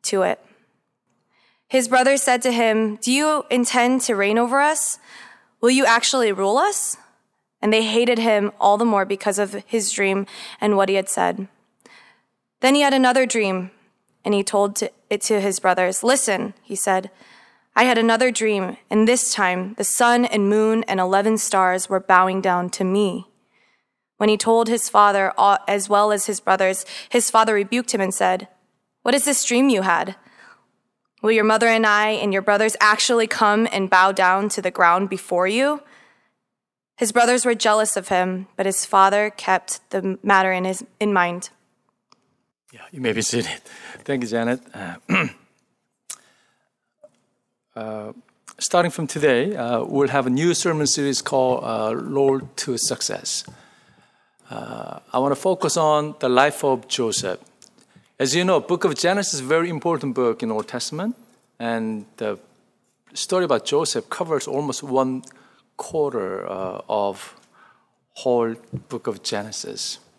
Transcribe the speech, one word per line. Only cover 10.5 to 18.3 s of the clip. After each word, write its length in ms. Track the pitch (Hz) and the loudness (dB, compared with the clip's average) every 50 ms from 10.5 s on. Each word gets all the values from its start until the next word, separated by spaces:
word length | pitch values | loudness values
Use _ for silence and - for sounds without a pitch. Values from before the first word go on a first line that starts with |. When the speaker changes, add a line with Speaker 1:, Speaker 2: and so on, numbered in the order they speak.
| - - | -10 -2
Speaker 1:
and 160 | - 214 202 | 0 2 2
what 120 | 196 196 185 | 2 2 2
he 80 | 196 | 0
had 120 | 196 190 - | -2 -2 -2
said. 380 | - - 185 175 180 196 196 190 _ _ _ _ _ _ _ - - - - _ _ _ _ _ _ _ _ _ _ _ | -2 -2 -2 -2 -2 -4 -10 -14 _ _ _ _ _ _ _ -20 -20 -20 -20 _ _ _ _ _ _ _ _ _ _ _
Then 160 | - 254 277 | 2 4 4
he 60 | 294 | 4
had 120 | 294 277 | 4 4
another 320 | 269 269 262 254 247 262 262 | 4 4 4 4 4 2 2
dream, 460 | 247 - 233 214 190 185 185 180 185 _ _ _ _ _ _ _ _ _ _ _ | 2 0 -2 0 0 -2 -4 -6 -8 _ _ _ _ _ _ _ _ _ _ _
and 100 | 202 208 | -2 -2
he 80 | 196 | 0
told 320 | 196 - - 202 - 202 202 | -2 0 2 2 2 2 0
to, 140 | - 208 - _ _ _ _ | -4 -6 -6 _ _ _ _
it 140 | 208 208 | -6 -4
to 180 | - - 220 208 | -2 0 0 0
his 200 | 190 202 185 - | 0 -2 -4 0
brothers. 420 | - 190 180 185 185 180 190 - | 0 0 2 2 0 0 -2 0
"Listen," 520 | - 233 262 269 - - 196 185 - 208 - _ | 2 2 2 2 2 0 0 -2 -2 -6 -10 _
he 120 | _ _ 202 | _ _ -8
said, 360 | 185 - 208 190 190 185 196 _ _ - - - - _ _ _ _ _ _ _ | -4 -2 0 0 -2 -2 -8 _ _ -20 -20 -20 -20 _ _ _ _ _ _ _
"I 100 | - 240 | 2 4
had 140 | 254 240 226 | 4 4 2
another 320 | 226 226 226 226 254 254 | 4 2 2 2 2 0